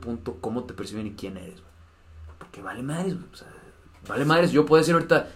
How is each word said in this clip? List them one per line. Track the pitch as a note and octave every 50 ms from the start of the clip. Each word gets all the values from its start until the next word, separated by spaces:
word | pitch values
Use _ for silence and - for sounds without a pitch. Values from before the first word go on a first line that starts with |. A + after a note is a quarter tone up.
punto | - A#2 A#2 A#2 - A#2 A#2 -
cómo | - A2+ A2 B2 A#2
te | - G#2
perciben | G2 G#2 G2 G#2 A2 G#2+
y | G#2 G#2
quién | - - F#2+ F#2+
eres, | F#2 F2 F2 - -
güey. | - - - - - _ _ _ _ - - - - - - -
Porque | - - - G2+
vale | G2 A2 G#2+ A#2 B2
madres, | C#3+ D#3 E3+ F#3+ F#3+ -
güey. | - - -
O | -
sea, | - - - - - - - - - - - - - - -
vale | - D3 C#3+
madres. | D3 D#3+ E3+ F3 D3+
Yo | B2 D3 D3+
puedo | D3 D#3 D#3+
decir | D#3 E3+ E3+
ahorita, | E3 D#3+ - E3 C#3+ - - -